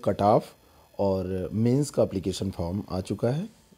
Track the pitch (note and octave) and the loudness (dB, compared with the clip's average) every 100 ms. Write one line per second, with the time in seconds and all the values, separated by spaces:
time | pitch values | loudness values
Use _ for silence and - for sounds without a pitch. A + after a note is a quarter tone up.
0 | A2 G2 G2+ B2+ - - _ - _ - | 0 2 4 4 2 -10 _ -20 _ -2
1 | G2+ F#2+ F#2 F#2 F2+ G#2 A#2 C3 C#3+ - | 0 0 -2 -4 -4 0 2 2 2 0
2 | G2 F#2+ F#2+ F2+ G2 - E2+ G2 - F2+ | 0 0 -2 -2 -4 -4 -4 -4 -4 -4
3 | F#2+ G#2 A#2 C#3+ A3 - _ | -4 -2 -2 -2 -6 -12 _